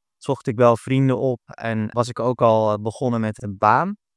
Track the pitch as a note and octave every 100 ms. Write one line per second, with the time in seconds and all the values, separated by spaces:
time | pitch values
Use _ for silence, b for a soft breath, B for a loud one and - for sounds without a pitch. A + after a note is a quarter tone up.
0 | _ _ - C3+ - A2+ A#2+ A2+ - C3
1 | C3+ B2 C3 A#2+ _ - A2+ A2 G#2+ A#2+
2 | A#2 A#2+ A#2 A#2+ A#2 A2 A2 G#2 G#2+ -
3 | B2+ A#2 A2 G#2 G#2+ F#2+ G#2+ B2 F3+ G#3
4 | _